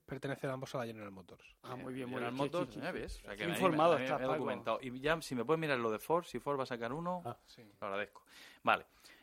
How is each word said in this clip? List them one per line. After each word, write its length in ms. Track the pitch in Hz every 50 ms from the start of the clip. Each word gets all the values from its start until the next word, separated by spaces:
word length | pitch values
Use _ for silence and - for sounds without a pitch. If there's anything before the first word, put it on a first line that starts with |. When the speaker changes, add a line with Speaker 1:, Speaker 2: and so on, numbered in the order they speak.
| _
Speaker 1:
pertenecen 440 | - - 131 - 139 135 135 - 143
ambos 260 | 131 131 135 - -
a 40 | 139
la 60 | 120
General 260 | 117 113 110 104 101
Motors. 340 | 98 95 90 87 - - - - - _ -
Speaker 2:
Ah, 120 | - 127
muy 180 | 127 135 131 127
bien, 160 | 131 127 123
muy 60 | 127 123
Speaker 3:
General 140 | 123 120 123
Speaker 2:
bien. 160 | 131 143 139
Sí, 60 | - 175
Speaker 3:
Motors, 160 | 180 - -
Speaker 2:
sí, 60 | -
sí. 40 | - 175
Speaker 3:
¿eh? 40 |
¿Ves? 240 | 175 113 120 - - -
O 40 |
sea, 100 | - 107
que 60 | 104 101
Speaker 2:
Qué 100 | 104 101
Speaker 3:
me, 60 | 101
Speaker 2:
informado 400 | 107 185 185 160 151 160 170 165
Speaker 3:
me, 60 | 135
me, 40 | 127
Speaker 2:
estás, 140 | 131 135 135
Speaker 3:
me 60 | 127
he 20 | 131
Speaker 2:
Paco. 120 | 143 156
Speaker 3:
documentado. 400 | 131 117 117 - 113 117 113 107
Y 180 | 135 127 120 131
ya, 220 | 131 147 160 165
si 140 | - - 135
me 100 | 123 113
puedes 140 | 123 160 160
mirar 200 | 160 151 139 123
lo 120 | 117 113
de 80 | 107 104
Ford, 260 | - - 160 175 170
si 140 | - - 120
Ford 200 | - 143 143 135
va 40 | 131
a 40 | -
sacar 240 | 127 117 117 117
uno, 300 | 131 156 170 175 180 180 -
Speaker 4:
Ah. 120 | 120 117 - _
Speaker 1:
Sí. 180 | - - - 117 104 101 _
Speaker 3:
lo 80 | 107 101
agradezco. 360 | 98 101 104 - - - - - - - - - - - -
Vale. 220 | 117 107 87 - - _ - - - - -